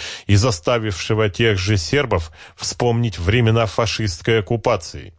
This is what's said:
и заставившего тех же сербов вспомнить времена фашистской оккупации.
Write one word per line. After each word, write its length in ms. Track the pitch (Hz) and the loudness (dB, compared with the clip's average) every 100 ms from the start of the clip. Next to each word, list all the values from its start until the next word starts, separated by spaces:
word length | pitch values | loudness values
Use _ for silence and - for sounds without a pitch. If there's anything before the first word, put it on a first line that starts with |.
| - - - | -8 -8 2
и 100 | 98 | 4
заставившего 920 | 123 107 - 120 110 92 - 110 107 | 4 0 0 0 0 -4 -2 0 0
тех 300 | - 117 98 | 2 2 2
же 180 | 92 104 | 0 0
сербов 540 | - 143 135 92 - - - - | 0 0 0 -2 -4 -14 -20 -10
вспомнить 640 | - - 120 117 117 95 | -8 -2 0 2 0 -2
времена 460 | 85 123 113 113 113 | 0 4 4 4 2
фашистской 760 | - 113 - 107 - - 113 | 0 -2 -2 -4 -4 0 0
оккупации. 760 | 107 117 127 113 - - 98 | 0 -2 0 0 -4 -14 -16